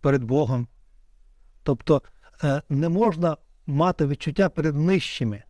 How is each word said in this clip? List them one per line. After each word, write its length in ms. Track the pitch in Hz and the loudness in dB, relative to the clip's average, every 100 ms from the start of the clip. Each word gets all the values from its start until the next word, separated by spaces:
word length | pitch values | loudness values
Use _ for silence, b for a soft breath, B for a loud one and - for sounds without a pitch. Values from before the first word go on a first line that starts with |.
Перед 220 | 147 139 | 2 0
Богом. 440 | 117 135 123 123 123 - - - - - - _ - - | 2 0 0 -2 -4 -12 -20 -20 -20 -20 -20 _ -20 -10
Тобто, 380 | - 135 - 147 - b b - | -4 -4 2 0 0 b b -6
е, 180 | 151 139 - | -2 -2 -2
не 200 | 143 165 | -2 0
можна 480 | 170 226 160 170 151 _ - - | 2 0 2 -2 -2 _ -20 -6
мати 420 | 143 175 180 143 | 0 0 2 -2
відчуття 420 | 143 - 147 196 | -2 -6 0 0
перед 260 | - 156 147 | 0 -2 0
нижчими. 680 | 160 190 - - 117 104 - | 2 0 -2 -4 -4 -6 -12